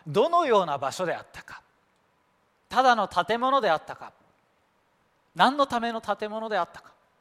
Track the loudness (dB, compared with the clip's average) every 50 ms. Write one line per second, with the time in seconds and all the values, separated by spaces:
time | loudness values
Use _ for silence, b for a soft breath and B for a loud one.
0 | B -4 0 0 2 4 2 2 2 4 4 2 2 2 -2 -4 -4 -6 -4 -4
1 | -4 -4 -4 -6 -10 -14 -20 -20 -20 -18 -20 -20 -20 _ _ _ _ _ _ _
2 | _ _ _ _ _ _ _ _ _ _ _ _ _ _ 0 2 4 4 4 4
3 | 0 -2 -2 -2 0 0 -2 0 0 0 2 2 2 2 2 0 -2 -8 -14 -16
4 | -16 -20 -20 _ _ _ _ _ _ _ _ _ _ _ _ _ _ _ _ _
5 | _ _ _ _ _ _ _ 2 2 4 4 2 0 -2 -2 -4 -4 -4 -6 -6
6 | -6 -6 -6 -6 -6 -8 -8 -10 -8 -4 -4 -2 -4 -4 -8 -16 -20 -20 _ _
7 | _ _ _ _